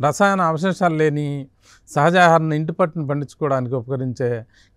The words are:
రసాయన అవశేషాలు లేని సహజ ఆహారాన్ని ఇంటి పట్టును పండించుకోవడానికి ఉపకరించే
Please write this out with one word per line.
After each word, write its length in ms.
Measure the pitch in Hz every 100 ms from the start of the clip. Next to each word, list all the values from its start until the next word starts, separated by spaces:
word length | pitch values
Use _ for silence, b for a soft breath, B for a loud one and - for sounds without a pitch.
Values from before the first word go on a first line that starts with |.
| 139
రసాయన 340 | - 202 196
అవశేషాలు 540 | 170 156 185 175 175
లేని 520 | 156 156 147 147 143 135 _ b b _
సహజ 280 | 147 156 180
ఆహారాన్ని 400 | 175 165 160 151
ఇంటి 160 | 160
పట్టును 340 | 170 180 165 143
పండించుకోవడానికి 680 | 143 143 - 151 135 123
ఉపకరించే 720 | 131 120 135 127 117 123 117 113 b b